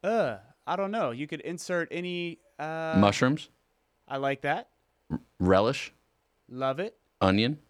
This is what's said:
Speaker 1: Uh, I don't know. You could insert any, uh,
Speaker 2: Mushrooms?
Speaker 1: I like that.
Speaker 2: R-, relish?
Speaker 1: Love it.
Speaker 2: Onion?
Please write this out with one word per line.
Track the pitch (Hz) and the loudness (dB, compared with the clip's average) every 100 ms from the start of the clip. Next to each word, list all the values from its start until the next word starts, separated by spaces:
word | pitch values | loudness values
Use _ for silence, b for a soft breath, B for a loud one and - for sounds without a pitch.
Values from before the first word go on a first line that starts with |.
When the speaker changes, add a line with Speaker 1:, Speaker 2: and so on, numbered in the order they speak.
Speaker 1:
Uh, | 185 226 156 104 104 _ - | 0 0 0 -2 -12 _ -6
I | 175 | -2
don't | 196 | -2
know. | 220 156 | 0 -2
You | 120 147 | -2 -8
could | 156 | -8
insert | 135 170 - 175 165 | -8 -10 -4 -2 -2
any, | 170 180 175 175 165 _ _ | -4 -6 -4 -6 -10 _ _
uh, | 151 160 160 160 | -8 -6 0 4
Speaker 2:
Mushrooms? | 101 101 127 151 - _ _ _ _ _ _ | 6 4 2 0 -4 _ _ _ _ _ _
Speaker 1:
I | 135 | -4
like | 139 139 | -2 -2
that. | 143 160 247 _ _ _ _ | -2 -4 -4 _ _ _ _
Speaker 2:
R-, | - _ _ | -10 _ _
relish? | 90 92 107 139 - _ _ _ _ _ _ | 4 6 6 0 -8 _ _ _ _ _ _
Speaker 1:
Love | 127 135 135 | -6 -4 -4
it. | 202 _ _ _ | -6 _ _ _
Speaker 2:
Onion? | 98 95 120 151 _ | 2 4 2 -2 _